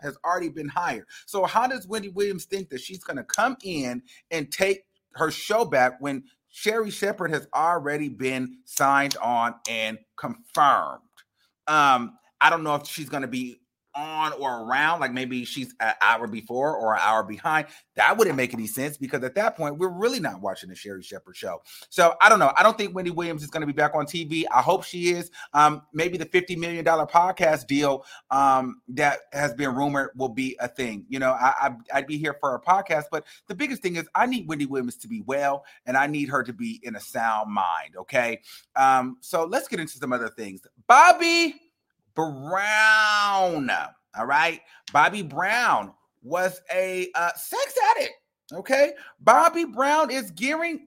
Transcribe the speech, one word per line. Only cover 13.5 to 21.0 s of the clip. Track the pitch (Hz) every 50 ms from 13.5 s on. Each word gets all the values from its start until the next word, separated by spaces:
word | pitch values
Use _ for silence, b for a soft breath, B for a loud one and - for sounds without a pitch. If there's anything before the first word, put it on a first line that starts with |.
| 120 _ _ _ _ _ _ _ -
on | 143 151 160 160 156 156 151 143 127
or | 139 131 123 117 110
around, | 113 127 139 151 156 170 165
like, | 139 127 123
maybe | 127 131 123 131 123 120
she's | - - 143 127 120 - -
an | 113 110 - -
hour | - 110 117 113 120
before | 107 107 110 107 - 120 127 139 151 156 101
or | 113 110 107
an | 92 90
hour | 107 110 110 104
behind. | 107 151 - - 165 156 156 151 B B B B B -
That | - 107 147 202
wouldn't | 226 220 180 143 131
make | 127 120 120
any | 113 110
sense, | 107 - 131 135 151 147
because | - 139 127 - 127 127
at | 127 -
that | 196 220 226 220
point, | - 156 147 147
we're | 156 185 185
really | 175 180 214 240 269 240
not | 160 120 101 92
watching | 101 98 92 - 98 92
the | 92
Sherri | - - 104 98 92